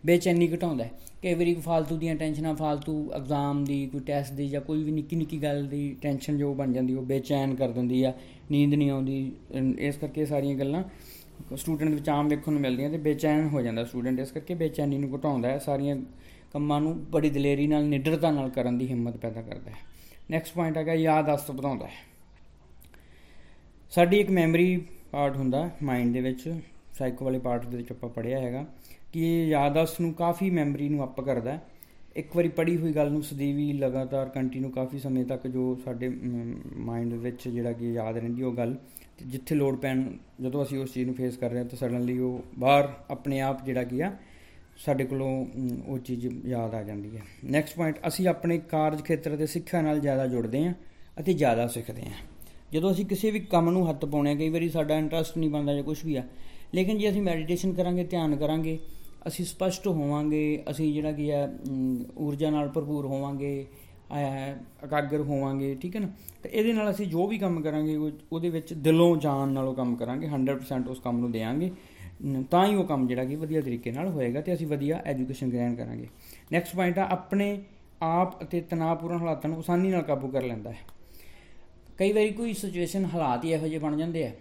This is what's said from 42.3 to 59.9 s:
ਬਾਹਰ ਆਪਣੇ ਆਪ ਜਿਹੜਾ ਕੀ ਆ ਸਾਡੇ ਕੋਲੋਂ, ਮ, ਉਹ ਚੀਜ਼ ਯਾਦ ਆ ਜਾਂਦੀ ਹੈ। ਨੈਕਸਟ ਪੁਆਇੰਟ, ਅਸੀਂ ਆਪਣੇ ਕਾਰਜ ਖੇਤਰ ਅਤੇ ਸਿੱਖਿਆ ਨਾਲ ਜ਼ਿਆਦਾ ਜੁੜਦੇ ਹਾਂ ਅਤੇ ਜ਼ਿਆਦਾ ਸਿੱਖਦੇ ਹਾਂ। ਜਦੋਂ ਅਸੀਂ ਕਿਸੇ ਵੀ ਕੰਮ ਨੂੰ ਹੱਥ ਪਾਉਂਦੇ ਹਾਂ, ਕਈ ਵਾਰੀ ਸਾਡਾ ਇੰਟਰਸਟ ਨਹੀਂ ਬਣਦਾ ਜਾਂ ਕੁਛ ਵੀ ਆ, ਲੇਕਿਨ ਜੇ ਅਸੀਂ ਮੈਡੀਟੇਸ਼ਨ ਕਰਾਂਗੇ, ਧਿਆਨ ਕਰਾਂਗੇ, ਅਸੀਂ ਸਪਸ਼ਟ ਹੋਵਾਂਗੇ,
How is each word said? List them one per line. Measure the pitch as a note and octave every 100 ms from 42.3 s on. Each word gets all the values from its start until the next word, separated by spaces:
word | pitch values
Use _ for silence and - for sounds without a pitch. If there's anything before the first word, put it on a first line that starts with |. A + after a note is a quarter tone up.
| B2 - -
ਬਾਹਰ | B2 C#3+ C#3 B2+ -
ਆਪਣੇ | C3 - C3+
ਆਪ | C3+ C3 C3
ਜਿਹੜਾ | B2
ਕੀ | A#2+ B2
ਆ | F3 G3 - - - - - - -
ਸਾਡੇ | C3+ C3
ਕੋਲੋਂ, | C3+ C3+ C3 C3 B2+
ਮ, | B2+ B2 -
ਉਹ | C3+
ਚੀਜ਼ | B2+ B2 B2 B2 -
ਯਾਦ | A#2+ A2+ A2
ਆ |
ਜਾਂਦੀ | G#2 G#2 G2+ A2+
ਹੈ। | G#2 - C3
ਨੈਕਸਟ | C#3 - -
ਪੁਆਇੰਟ, | D#3 D3+ E3+
ਅਸੀਂ | D#3+ F3+
ਆਪਣੇ | E3+ E3+ E3+
ਕਾਰਜ | E3 D#3+ D#3 D3+
ਖੇਤਰ | D3 D#3 D3+ D3
ਅਤੇ | D#3
ਸਿੱਖਿਆ | E3+ E3 F3
ਨਾਲ | D#3 D3+
ਜ਼ਿਆਦਾ | C#3+ C3+ C3
ਜੁੜਦੇ | B2 A#2 B2+ E3+
ਹਾਂ | F3 - - - -
ਅਤੇ | D#3+
ਜ਼ਿਆਦਾ | E3 C#3 A#2 A#2+
ਸਿੱਖਦੇ | A#2 A#2 A#2
ਹਾਂ। | A2+ G#2 - - - - -
ਜਦੋਂ | D3+ F#3
ਅਸੀਂ | F#3 G3
ਕਿਸੇ | F#3+ G#3+
ਵੀ | G#3
ਕੰਮ | - F3 E3
ਨੂੰ | F#3 E3+
ਹੱਥ | C#3 D3+
ਪਾਉਂਦੇ | D3 C#3+
ਹਾਂ, | D3
ਕਈ | D#3+
ਵਾਰੀ | E3 E3
ਸਾਡਾ | D#3+ D3 D#3
ਇੰਟਰਸਟ | D#3 E3 D#3+ E3
ਨਹੀਂ | D#3+
ਬਣਦਾ | D3 D3
ਜਾਂ | C#3+
ਕੁਛ | C#3 D3+ D#3+
ਵੀ | C#3
ਆ, | B2 - - - -
ਲੇਕਿਨ | F3 F#3+ A3
ਜੇ | G#3
ਅਸੀਂ | G3
ਮੈਡੀਟੇਸ਼ਨ | G3 E3 D#3 F3 F#3
ਕਰਾਂਗੇ, | E3+ F3+ F3+
ਧਿਆਨ | E3+ F3 D#3+ D3
ਕਰਾਂਗੇ, | D3 D#3+ D#3+ D#3+ - - - - -
ਅਸੀਂ | D#3 F3
ਸਪਸ਼ਟ | - F#3 F3+
ਹੋਵਾਂਗੇ, | G#3